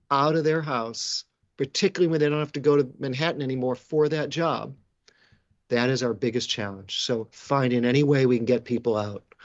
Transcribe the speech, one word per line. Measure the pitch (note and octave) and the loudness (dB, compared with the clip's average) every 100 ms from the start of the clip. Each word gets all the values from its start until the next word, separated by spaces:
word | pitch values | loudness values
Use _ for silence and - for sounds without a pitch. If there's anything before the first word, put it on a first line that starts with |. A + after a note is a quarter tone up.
| _ | _
out | C#3 D3 D#3+ | 2 2 2
of | D#3 | 0
their | D#3+ | 0
house, | D3+ B2+ A2+ A2+ - - - _ _ _ | -2 -4 -4 -8 -8 -8 -10 _ _ _
particularly | C#3 - G3 F#3+ E3+ | -6 0 0 2 2
when | D#3+ | 2
they | D3 | 2
don't | D3+ | 0
have | D3 | -4
to | D3 | 0
go | D3 C#3+ | 2 4
to | B2+ - | 2 -4
Manhattan | C3+ B2+ D#3+ C3+ | -6 -2 -2 -2
anymore | C3+ C3 B2+ A#2+ | -4 -2 -2 -4
for | - D#3 D3+ | -4 0 2
that | D3+ C#3+ | 0 -4
job, | D3 E3 A#2 A2 C#3 _ _ _ _ _ _ _ _ _ | -2 -2 -2 -6 -14 _ _ _ _ _ _ _ _ _
that | A#2+ B2 | 0 2
is | B2+ | 0
our | B2 | -2
biggest | G2+ B2 A#2+ - | -2 -2 -2 -4
challenge. | - G2+ G2 F2+ - | -4 -6 -10 -10 -8
So | - A#2 A2 | -4 -4 -6
find | - - C#3 B2+ | -16 -2 0 2
in | B2 A#2+ | 2 2
any | C3+ | 4
way | C#3+ C#3+ B2+ | 4 4 4
we | B2 | 2
can | A#2 | 2
get | B2 - | 0 0
people | A#2+ A#2 G#2+ | -4 -2 -2
out, | G#2 G2+ - _ | -4 -8 -16 _